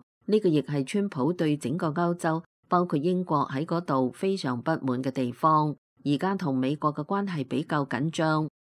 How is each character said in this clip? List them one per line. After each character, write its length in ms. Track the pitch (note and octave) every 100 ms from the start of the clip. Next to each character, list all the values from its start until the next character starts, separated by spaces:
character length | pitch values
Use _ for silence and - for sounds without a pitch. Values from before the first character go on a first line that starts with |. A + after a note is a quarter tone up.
| - _ -
呢 120 | G#3+
個 80 | F#3+
亦 140 | D3+
係 240 | C3 D3 C3
川 240 | G#3 G3
普 240 | D3+ C3+
對 240 | F3 D#3 D3
整 180 | A#2+ E3
個 120 | E3+
歐 260 | D3+ F3
洲， 300 | F3 E3+ D#3+ - _ -
包 180 | F3+ F3+
括 120 | D3+
英 260 | D#3+ F#3
國 240 | F3+ D3+ -
喺 140 | C3+ D#3+
嗰 160 | E3+
度 300 | F3+ C3+ B2+
非 260 | - F#3+ G3
常 240 | C3+ B2
不 100 | C#3 D#3+
滿 200 | C3 B2
嘅 60 | C3+
地 200 | C3 B2
方。 440 | A#2+ D#3+ D#3 D3+ C#3 _ _
而 140 | D3 C#3+
家 180 | F#3 G3
同 200 | E3+ C3
美 200 | C3 D3+
國 180 | D3+
嘅 100 | D3
關 240 | D3 G3 G3+
係 200 | E3 B2+
比 160 | B2+
較 200 | D#3+ D3+ C#3
緊 240 | B2 D#3
張， 360 | D#3+ D#3+ D#3 D#3 _